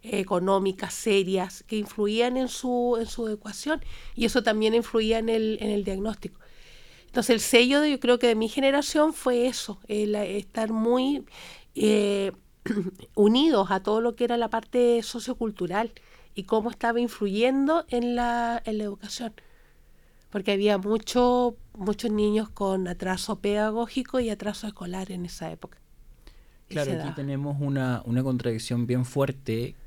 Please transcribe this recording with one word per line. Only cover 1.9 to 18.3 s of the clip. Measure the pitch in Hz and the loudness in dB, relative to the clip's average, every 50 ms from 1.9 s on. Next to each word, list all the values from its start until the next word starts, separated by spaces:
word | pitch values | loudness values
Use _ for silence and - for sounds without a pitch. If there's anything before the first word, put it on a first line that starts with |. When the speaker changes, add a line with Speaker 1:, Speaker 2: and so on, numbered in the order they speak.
| - - 208 208 214 226 233 247 254 262 | -4 -2 -2 0 2 2 2 2 2 0
Speaker 1:
en | 262 247 | -2 -2
su, | - - - 254 247 247 240 240 240 226 | -4 -6 -4 -2 0 0 2 2 0 0
en | 233 | -2
su | 220 - - 233 220 | -6 -6 -6 -6 -6
educación, | 214 208 - 214 208 - - 285 311 320 - - - - - - - | -6 -8 -8 -14 -12 -8 -4 -4 -4 -4 -4 -8 -10 -10 -12 -12 -4
y | - 226 | -2 -2
eso | 226 - 277 202 | 2 2 2 2
también | 233 214 214 214 220 220 | 2 0 2 2 4 2
influía | 233 226 - - 226 220 220 226 226 | 2 0 2 0 0 2 2 0 0
en | 226 226 | 0 0
el, | 226 220 220 220 220 - | 0 0 0 0 -2 -2
en | 214 208 | -2 -2
el | 208 202 196 | -2 -2 -2
diagnóstico. | 196 190 190 202 220 208 - - 180 - - - - - - - - - - - - - - - | -2 -4 -4 -4 -6 -6 -6 -10 -14 -14 -16 -20 -20 -20 -20 -20 -20 -20 -20 -20 -20 -20 -20 -20
Entonces | - - 254 226 - | -6 -4 -2 2 4
el | 240 214 | 2 2
sello | - - - 233 240 247 277 285 | 4 6 6 6 8 8 6 4
de, | 302 302 | 4 4
yo | 285 247 | 2 2
creo | - 240 247 240 | 4 4 4 4
que | 254 240 | 4 2
de | 226 | 2
mi | 214 220 220 | 2 0 -2
generación | - - 269 269 277 285 285 - - 311 302 320 311 | -2 2 2 4 4 2 0 2 2 4 4 4 2
fue | - - 262 247 240 240 262 | 0 -2 0 2 2 2 0
eso, | 240 - - - 202 - _ - | 0 -4 -8 -10 -12 -14 _ -6
el | 214 208 214 208 208 | -2 -2 0 0 0
estar | 208 208 170 190 208 196 - - 233 220 220 | -2 -2 -4 -4 -6 -8 -6 -6 -4 -4 -2
muy, | 226 220 220 233 240 254 254 269 285 285 - - - - - - - - - - _ | -2 0 2 2 2 2 2 2 0 -2 -4 -12 -18 -20 -20 -20 -20 -20 -20 -14 _
eh, | - 214 214 214 208 208 202 202 196 196 196 185 - _ _ _ _ - | 0 2 4 4 4 2 2 0 0 -2 -4 -6 -10 _ _ _ _ -6
<clears throat> | - 220 208 180 185 - - - - - | -4 -4 -2 -2 -4 -8 -12 -20 -8 2
unidos | - 208 208 226 254 294 330 294 208 196 185 | 4 6 6 8 6 6 6 6 4 2 2
a | 202 185 | 0 -2
todo | 190 - 214 220 | 0 0 0 2
lo | 233 240 226 | 2 0 0
que | - 240 | 0 -2
era | 233 240 240 | 0 0 0
la | 233 220 | -2 -2
parte | 226 226 220 - - 247 247 240 240 233 226 | -2 -4 -6 -2 2 4 4 6 4 2 0
sociocultural | - - 247 220 254 247 - 233 220 202 - 180 165 175 202 226 226 - - - - - - - - - | -4 -8 -8 -6 -6 -4 -4 -4 -6 -4 -4 -6 -2 -2 -2 -2 -2 -6 -16 -20 -20 -20 -20 -20 -14 -12
y | - 190 | -12 -4
cómo | - 226 220 214 240 | 0 0 0 0 -2
estaba | 233 - - 233 233 240 | -6 -2 -2 0 2 2
influyendo | 240 233 - - 208 202 185 208 226 254 269 269 277 277 320 339 311 - | 0 0 -2 -2 -2 0 2 2 2 4 4 2 2 2 2 0 0 0
en | - 240 240 240 240 | -2 -2 0 0 0
la, | 240 240 240 | 0 0 0